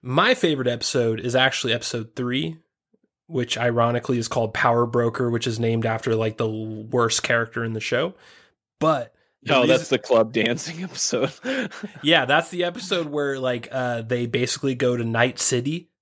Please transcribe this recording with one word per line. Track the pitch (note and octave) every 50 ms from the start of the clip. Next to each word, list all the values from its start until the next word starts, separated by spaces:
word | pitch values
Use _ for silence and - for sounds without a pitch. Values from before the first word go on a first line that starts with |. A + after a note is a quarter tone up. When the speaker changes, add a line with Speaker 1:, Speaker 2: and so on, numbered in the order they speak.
Speaker 1:
My | - B2 B2+ D3 F#3 A#3 B3+
favorite | B3 - E3+ D#3 C3+ B2+ B2
episode | A#2+ A#2 - - - C3 A#2+ A2+ A2 A2
is | - B2 A#2
actually | B2+ B2+ C3 - - - B2 A2+
episode | A#2 - - - A#2+ A2 A2 _
three, | - B2+ A#2+ B2 C3 D#3 D#3+ D#3+ D#3+ _ _ _ _ _ _ _ _ _ _ _ _ _ _
which | E3+ C3 B2 - - A2
ironically | A#2+ B2 A#2 A#2+ A#2 A#2+ A#2+ A#2+ - - C3 A#2+
is | A2+ -
called | - B2 A2+ A2 -
Power | - - B2 A#2 A#2 A#2+ A#2+
Broker, | A#2 A#2+ A#2 A#2 A2+ - B2+ A#2+
which | A#2 A#2 -
is | B2+ A2+ A2
named | A#2 A2+ A#2 A2+ A2
after, | A2+ A2 A2+ - B2+ A2+
like, | A2 A2 A2+ G#2+ -
the | A#2+ A2
l-, | A2 A2 A2 A2 A2 G#2+ G#2+
worst | A2+ B2 B2 A#2 A2+ A2 -
character | - - A#2+ A#2 A2+ A2+ - A#2+ A#2
in | A2+ A2+
the | A2
show. | - - - A#2+ D3 F3+ F#3+ _ - - - - _ _ _ _ _ _ _ _
But | - D#3+ D#3 C3+ A#2+ - _ _ _ _ _ _ _
the | -
Speaker 2:
No, | D#3 C3
Speaker 1:
reason | B2 A#2+ C3 B2+
Speaker 2:
that's | - -
the | C#3 B2
club | - - C3 A2+ A2+ A2+ A#2
dancing | A#2 G#2+ A2+ A#2+ - - - - E3 F#3
<laughs> |
episode. | F3+ - - - - - A#2+ A#2+ - - - - B3 C4+ C4+ B3 - - - - G#3 - -
Speaker 1:
Yeah, | - C#3+ E3 D#3+ C3+
that's | B2 C#3 D#3+ E3+ -
the | - F3 F3
episode | F3 F3 - - - G3+ F3 E3 D3+
where, | C#3+ D3 C#3+ C#3 C#3 C3
like, | C3 B2+ B2 A#2+ A#2 -
uh, | - C3 B2+ B2 A#2+ A#2 A2+
they | A2+ B2 A#2+ B2
basically | A#2 A2+ C3+ B2 A#2+ - - - C#3 C3
go | B2 C3 B2 B2 A#2+
to | A#2
Night | A2+ A#2 A2+ A#2+ C3 - -
City | - - C3 B2 A#2+ C#3+ D#3 E3+ - _ _ _